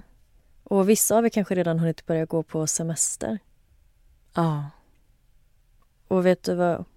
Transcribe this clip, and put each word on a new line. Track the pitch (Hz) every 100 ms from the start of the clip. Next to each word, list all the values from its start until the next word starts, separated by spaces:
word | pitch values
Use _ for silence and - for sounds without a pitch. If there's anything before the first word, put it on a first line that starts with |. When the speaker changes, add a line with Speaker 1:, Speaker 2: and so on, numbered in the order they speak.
| - _ _ _ _ _
Speaker 1:
Och | - 196 190
vissa | 214 - 214
av | 233
er |
kanske | 214 185 180
redan | 170 165
hunnit | 165 - -
börja | 160 160
gå | 165
på | - 160 156
semester. | - 165 156 - - - 220 _ _ _ _ _ _ _ _ _
Speaker 2:
Ja. | - 165 147 147 - _ _ _ _ _ _ _ _ _ _ _ _ -
Speaker 1:
Och | 190 180
vet | 175
du | - 180
vad | 175 - -